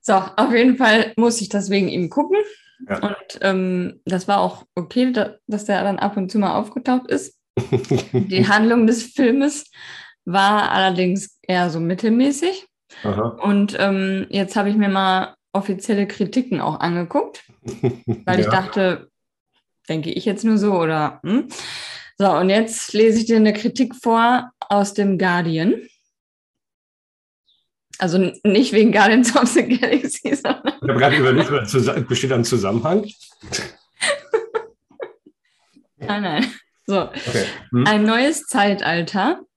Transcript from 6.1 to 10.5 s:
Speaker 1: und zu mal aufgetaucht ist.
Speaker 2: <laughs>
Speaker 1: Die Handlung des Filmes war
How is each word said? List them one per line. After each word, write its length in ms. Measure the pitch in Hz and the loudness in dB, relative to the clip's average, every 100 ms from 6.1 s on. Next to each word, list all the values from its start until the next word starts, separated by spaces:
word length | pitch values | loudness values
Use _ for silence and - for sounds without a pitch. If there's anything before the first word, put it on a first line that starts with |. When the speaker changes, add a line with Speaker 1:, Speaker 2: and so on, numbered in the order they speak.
| 202 | -2
Speaker 1:
und 120 | 185 | -2
zu 100 | 214 | 0
mal 200 | 190 175 | 0 -2
aufgetaucht 500 | 214 269 262 254 247 | -4 -6 -2 -2 -2
ist. 300 | 285 - _ _ - | -6 -6 _ _ -8
Speaker 2:
<laughs> 60 | - 127 - 131 - | -2 -4 0 -4 0
Speaker 1:
Die 340 | 127 185 185 202 | -2 0 2 4
Handlung 360 | 208 220 240 226 | 4 4 4 4
des 180 | 240 - | 2 -4
Filmes 500 | - 254 269 285 294 - - - - - _ - | 0 2 4 0 -2 -14 -20 -20 -20 -20 _ -2
war 460 | 180 196 | 2 4